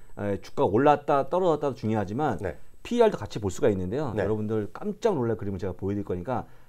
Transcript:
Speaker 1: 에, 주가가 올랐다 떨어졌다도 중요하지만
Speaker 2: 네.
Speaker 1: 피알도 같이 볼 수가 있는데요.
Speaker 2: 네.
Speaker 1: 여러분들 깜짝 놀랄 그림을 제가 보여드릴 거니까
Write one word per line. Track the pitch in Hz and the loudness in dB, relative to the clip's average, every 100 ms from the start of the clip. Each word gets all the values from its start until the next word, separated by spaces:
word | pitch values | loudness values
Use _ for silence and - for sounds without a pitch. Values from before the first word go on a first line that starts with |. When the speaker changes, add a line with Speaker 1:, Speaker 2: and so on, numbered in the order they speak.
| - - | -10 -6
Speaker 1:
에, | 101 98 | -2 -2
주가가 | - - 131 | -4 0 2
올랐다 | 101 143 143 143 143 135 | 6 6 4 4 2 2
떨어졌다도 | 175 185 151 147 117 | 2 2 2 0 -2
중요하지만 | 110 110 95 110 151 95 | -2 0 0 -2 -2 -2
Speaker 2:
네. | 95 - - - | -4 -6 -10 -12
Speaker 1:
피알도 | - 240 226 - | -4 4 4 4
같이 | 104 - | -6 -4
볼 | 104 | -2
수가 | - 131 | 2 2
있는데요. | 98 92 120 151 107 | 4 0 -2 -2 0
Speaker 2:
네. | |
Speaker 1:
여러분들 | 92 107 107 110 101 | 0 0 0 -2 -4
깜짝 | - 208 196 233 | -6 -6 -2 0
놀랄 | 175 117 110 | 2 0 0
그림을 | 101 98 | -2 -4
제가 | 95 | -4
보여드릴 | 92 95 101 | -4 -2 -2
거니까 | 98 90 87 120 - - | -2 -4 -4 -6 -6 -14